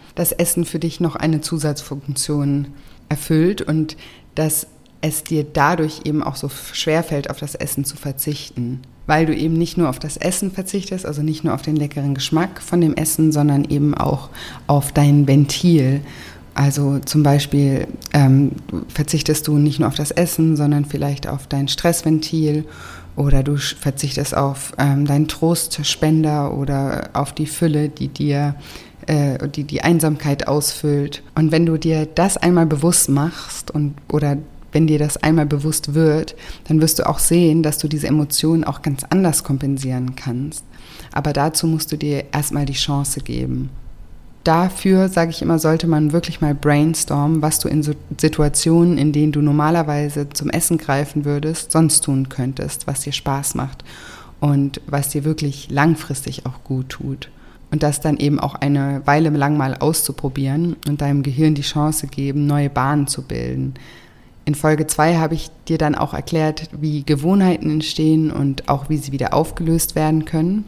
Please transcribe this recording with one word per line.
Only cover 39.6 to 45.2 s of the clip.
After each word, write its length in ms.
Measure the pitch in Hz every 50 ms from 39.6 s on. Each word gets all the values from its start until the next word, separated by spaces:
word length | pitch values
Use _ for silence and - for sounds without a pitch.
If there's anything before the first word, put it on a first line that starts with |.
| 147 139 139 135 135 127 127 123 127 127 127
kannst. 480 | - - 127 117 123 139 156 - - - - - - - - - - - -
Aber 200 | - - 143 151
dazu 340 | 139 143 143 160 156 - - 160
musst 240 | 160 156 - -
du 40 | 151
dir 280 | 151 151 147 143 139 139 -
erstmal 340 | - 147 147 - - 143 143
die 60 | 139
Chance 480 | 131 - - - 143 139 143 - - 139
geben. 500 | - 117 120 123 127 127 127 127 131 131 131 - - - - - - - - - - - - - -
Dafür, 640 | 165 160 170 185 185 185 - - 190 190 185 190 185
sage 220 | 185 175